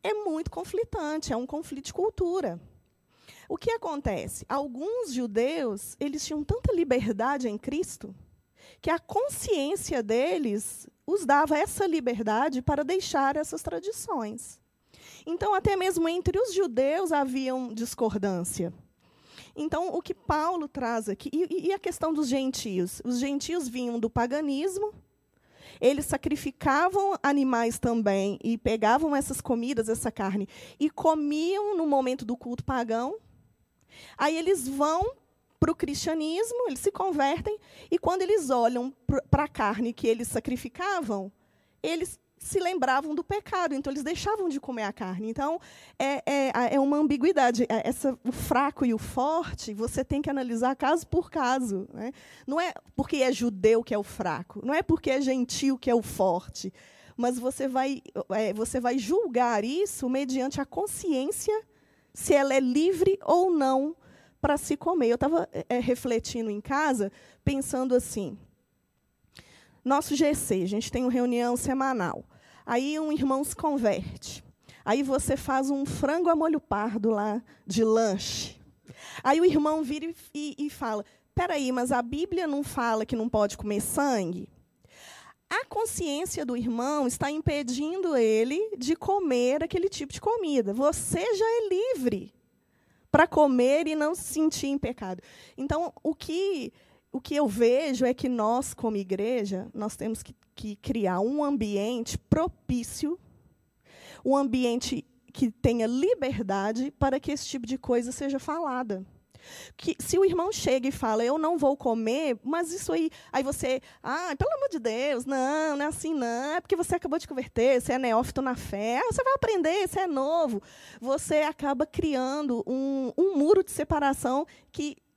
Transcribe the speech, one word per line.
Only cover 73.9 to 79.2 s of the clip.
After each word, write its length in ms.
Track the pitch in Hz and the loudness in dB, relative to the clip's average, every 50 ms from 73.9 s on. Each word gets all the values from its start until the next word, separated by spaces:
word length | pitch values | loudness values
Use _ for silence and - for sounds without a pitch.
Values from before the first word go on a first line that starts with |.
| 196 - 190 - - - - - - - - - _ _ _ - - - - | 0 0 -4 -8 -12 -12 -12 -14 -14 -14 -16 -20 _ _ _ -20 -20 -10 -2
Aí 200 | - 214 269 285 | 0 0 2 2
você 340 | 262 269 196 - - 262 | 0 0 0 2 0 -2
faz 320 | 269 - - 262 262 269 269 | -2 0 0 0 2 2 2
um 160 | 285 277 277 | 0 0 -2
frango 440 | - - - - 277 302 339 359 339 | -4 -2 -2 0 0 2 2 4 4
a 60 | 330 | 4
molho 240 | 302 320 320 311 294 | 4 4 2 2 0
pardo 500 | - _ 202 208 208 240 208 226 208 226 | 0 _ -2 -2 0 0 -2 0 2 2
lá 320 | 220 202 208 214 208 240 - - - _ _ | 2 2 0 0 -2 -4 -4 -8 -20 _ _
de 180 | - 185 214 226 | -4 2 4 4
lanche. 760 | 220 220 226 226 214 190 208 - - - - - - - - - - _ _ _ - - - - - - - | 6 6 6 4 4 2 0 -2 -6 -6 -6 -8 -10 -12 -18 -20 -20 _ _ _ -20 -20 -20 -18 -16 -16 -2